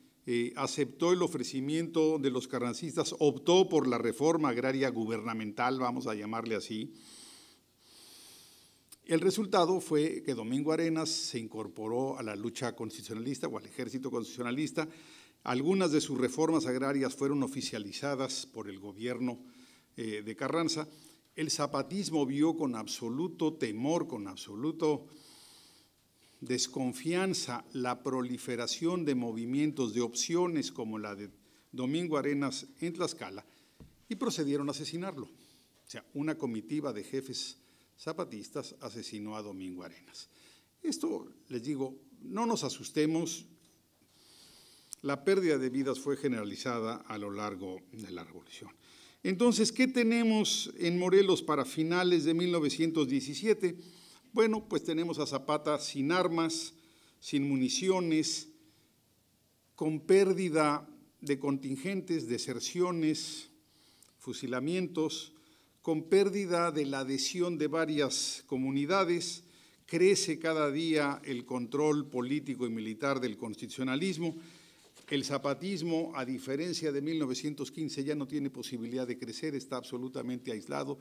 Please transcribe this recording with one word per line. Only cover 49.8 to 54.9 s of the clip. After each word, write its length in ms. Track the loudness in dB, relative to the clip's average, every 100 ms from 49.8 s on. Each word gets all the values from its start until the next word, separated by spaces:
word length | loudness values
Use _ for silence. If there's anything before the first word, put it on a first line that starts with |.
| 4
tenemos 840 | 6 4 4 6 4 4 0 -4 -2
en 180 | 0 2
Morelos 460 | 6 8 8 4
para 220 | 4 0 0
finales 580 | 0 2 4 4 4
de 100 | 4
mil 180 | 2 2
novecientos 560 | 2 2 2 2 2 2
diecisiete? 720 | 2 -2 0 2 4 2 -2 -12 -20 -20 -20 -4
Bueno, 320 | 2 4 2 -2
pues 160 | -2
tenemos 340 | 0